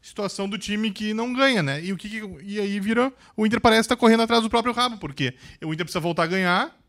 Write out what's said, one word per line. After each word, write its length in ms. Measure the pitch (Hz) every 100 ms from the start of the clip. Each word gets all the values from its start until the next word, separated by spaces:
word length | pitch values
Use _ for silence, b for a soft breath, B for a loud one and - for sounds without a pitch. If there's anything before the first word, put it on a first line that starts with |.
situação 480 | - - 202 - 196
do 100 | 202
time 320 | 202 208 220
que 240 | 196 214
não 180 | 214 240
ganha, 300 | 247 269 233
né? 220 | 143 139
E 80 | 175
o 40 | 196
que 120 | 208
que, 120 | 220 214 165
e 160 | 190 208
aí 220 | 202 202
vira, 320 | 202 226 262 262 b -
o 100 | 220
Inter 140 | 226
parece 280 | 240 220 220
tá 80 | 247
correndo 260 | 233 226
atrás 200 | 226 233
do 80 | 220
próprio 240 | 233 226
rabo, 240 | 240 247 220
porque 360 | 156 139 135 123 B B
o 100 | 160
Inter 140 | 156 170
precisa 140 | 180
voltar 240 | 165 170
a 20 | 165
ganhar 500 | 185 180 180 285 _